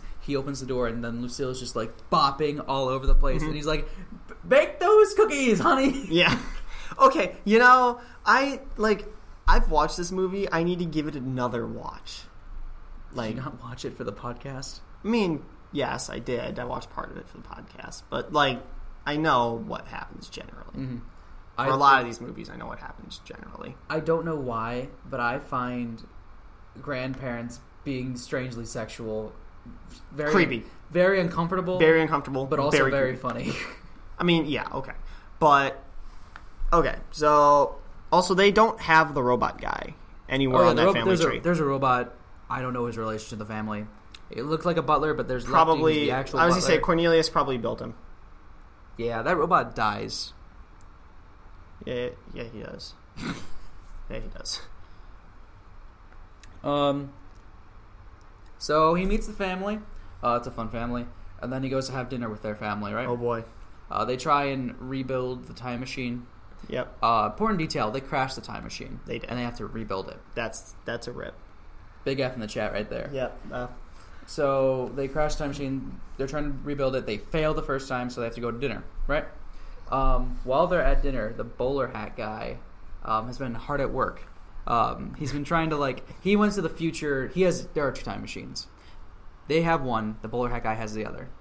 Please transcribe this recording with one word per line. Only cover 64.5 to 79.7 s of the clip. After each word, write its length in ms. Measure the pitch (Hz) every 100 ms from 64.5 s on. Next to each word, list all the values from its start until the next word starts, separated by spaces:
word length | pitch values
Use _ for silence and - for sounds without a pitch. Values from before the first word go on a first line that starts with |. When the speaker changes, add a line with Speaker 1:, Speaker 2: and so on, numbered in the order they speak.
| 135 127 -
Speaker 1:
rebuild 680 | 127 135 127 131 127 127 -
the 80 |
time 260 | - 123 120
machine. 480 | 131 - 123 120 120 - - - -
Speaker 2:
Yep. 300 | 127 123 -
Speaker 1:
Uh, 280 | 113 113 107
important 280 | 107 220 190
detail: 300 | 156 147 107
they 100 | 131
crash 320 | - 143 135 -
the 60 |
time 220 | 113 107
machine. 360 | 110 - 117 120 -
Speaker 2:
They 140 | 120
did. 100 | -
Speaker 1:
And 100 | 120
they 40 |
have 140 | 120 117
to 80 | 98
rebuild 440 | 113 107 95 95
it. 80 | - - -
Speaker 2:
That's, 400 | 113 - - - -
that's 220 | 117 -
a 40 |
rip. 220 | 120 - - - - - - - -
Speaker 1:
Big 160 | - 135
F 140 | 127
in 80 | 123
the 60 | 107
chat 260 | 117 107
right 160 | - 107
there. 200 | 117 120
Speaker 2:
Yep. 260 | 135 123 - -
Uh, 160 | 127 123 - - - - - -
Speaker 1:
So 640 | - 143 135 135 131 123 131
they 120 | 135
crash 260 | 156 151
the 60 | 151
time 80 | 147
machine. 500 | 139 139 135 - - - -
They're 100 | 135
trying 240 | 151 147
to 60 | 135
rebuild 320 | 135 143 135 127
it. 120 | 113
They 100 | 104
fail 380 | - 160 156 156
the 80 |
first 260 | - 135 -
time, 220 | 127 123
so 100 | 123
they 60 | 117
have 80 | 117
to 60 |
go 100 | 120
to 80 | 117
dinner, 240 | 135 104 - - -
right? 180 | 147 - - - - -